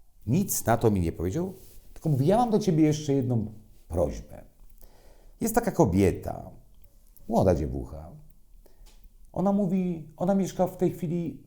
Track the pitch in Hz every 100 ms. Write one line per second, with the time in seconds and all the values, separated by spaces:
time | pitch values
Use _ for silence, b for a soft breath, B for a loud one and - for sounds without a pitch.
0 | - - 101 165 196 - - 117 113 101
1 | 82 - 90 143 190 - B B B -
2 | 165 131 147 214 247 208 190 156 151 151
3 | - 139 120 117 - - - - - 85
4 | - 52 - - - - - - b b
5 | b b b b 220 233 208 - 120 95
6 | 92 - - 50 - - - - - -
7 | - - - 220 92 80 73 67 64 76
8 | 82 - - - - - - b b b
9 | b - - - 196 202 185 190 180 165
10 | 147 - 180 196 175 - 180 - 180 180
11 | 160 175 160 -